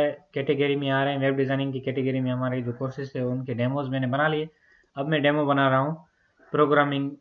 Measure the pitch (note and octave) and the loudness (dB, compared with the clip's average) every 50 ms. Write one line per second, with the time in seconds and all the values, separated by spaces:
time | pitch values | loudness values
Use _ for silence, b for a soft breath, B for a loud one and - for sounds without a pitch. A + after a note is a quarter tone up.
0 | D3 D3 C#3 - _ _ - C#3+ C3+ C#3 D3 C3+ C#3+ C#3+ C#3 C#3+ C#3+ C#3 C3+ C3+ | 4 2 -2 -6 _ _ -6 -4 0 0 2 2 2 2 2 0 0 0 0 2
1 | C#3 C#3+ C#3+ C#3 C3+ C3+ C3+ C3+ C3+ C3 C3+ C3+ C#3 C#3 C3 C3 B2+ C#3 C3 C#3 | 2 0 0 0 0 0 2 2 0 0 0 -2 -2 -2 -4 -6 -4 -4 -2 -2
2 | B2+ C3 C3 C3 C3 B2+ B2+ B2+ B2+ B2+ B2+ B2+ A#2+ A#2+ A#2 - C3+ C3 B2+ - | -2 0 0 0 -2 -2 -2 -2 -2 -2 -2 -2 -4 -4 -6 -6 -6 -8 -6 -8
3 | C#3 C3 - C3 B2+ B2 B2+ C3 C3 C3 A#2+ A2+ A#2+ B2+ C3+ C#3+ C#3 B2+ C3 C3+ | -10 -8 -6 -4 -4 -2 -4 -4 -4 -4 -4 -2 -2 0 0 -2 -4 -2 -2 -2
4 | C3 B2 B2+ C#3 D3+ D#3 D#3 D3+ D#3 D#3 b b b b b b b b b C#3 | -2 0 0 2 2 2 0 0 -4 -6 b b b b b b b b b -6
5 | C#3+ D3+ D#3+ D3+ C3+ D3 D3 D3+ D3+ C#3 C#3+ C#3 C#3 C3+ C3 C3 C3+ D3 E3 D#3+ | -2 0 0 2 2 2 2 2 2 2 2 4 4 4 4 2 2 0 -2 -6
6 | - _ _ _ _ _ _ _ _ - - C#3+ D3+ C#3 C#3+ C#3+ C#3+ C#3+ C#3 C#3 | -10 _ _ _ _ _ _ _ _ -4 2 2 4 4 6 4 4 2 2 -2
7 | C#3 C#3 D3 - | -2 -4 -6 -10